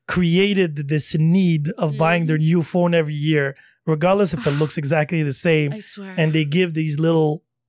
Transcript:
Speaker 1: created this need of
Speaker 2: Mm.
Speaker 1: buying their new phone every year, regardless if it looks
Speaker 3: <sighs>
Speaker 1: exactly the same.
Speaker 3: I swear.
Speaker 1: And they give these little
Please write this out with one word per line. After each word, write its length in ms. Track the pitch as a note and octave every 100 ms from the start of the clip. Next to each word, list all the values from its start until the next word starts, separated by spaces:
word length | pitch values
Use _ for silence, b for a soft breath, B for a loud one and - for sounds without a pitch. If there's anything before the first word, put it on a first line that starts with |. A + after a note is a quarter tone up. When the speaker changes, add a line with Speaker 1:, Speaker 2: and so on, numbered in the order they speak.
| -
Speaker 1:
created 840 | - F3 E3+ G3+ G3 F3+ D3 C#3+
this 260 | D3+ -
need 560 | D#3+ D#3+ F#3 F3+ D#3+ D3 -
of 140 | E3+
Speaker 2:
Mm. 40 | C#3+
Speaker 1:
buying 300 | D#3+ F3 E3
their 100 | D#3
new 260 | D#3 F3
phone 300 | D#3 F3+ F3
every 220 | E3+ D3+
year, 420 | D3+ D3+ D3+ C#3 C3+ b b -
regardless 480 | D#3 F3 G3+ G3
if 120 | E3 D3+
it 40 |
looks 260 | C#3+ D3+ -
Speaker 3:
<sighs> 40 |
Speaker 1:
exactly 400 | C#3 D#3 D3 E3+
the 100 | D3
same. 400 | C3+ F3+ D#3 D3
Speaker 3:
I 80 | G#3+
swear. 340 | G3+ - G3 F#3
Speaker 1:
And 160 | D#3+
they 100 | D#3
give 300 | D3+ D#3+ F#3
these 240 | D#3+ D#3 D3
little 440 | D#3+ E3 D#3 D#3 - _